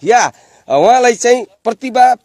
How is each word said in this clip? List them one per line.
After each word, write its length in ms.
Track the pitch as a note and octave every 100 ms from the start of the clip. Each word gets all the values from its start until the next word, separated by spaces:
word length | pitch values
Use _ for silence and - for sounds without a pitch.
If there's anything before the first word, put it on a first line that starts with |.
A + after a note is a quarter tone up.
या 280 | D3+ A#3+ E3+ - _ _ -
उहाँलाई 460 | C3+ F3+ B3+ B3 A#3
चाहिँ 300 | A#3+ B3+ A3+ _
प्रतिभा 520 | - A3+ C4 A#3+ B3+ A#3+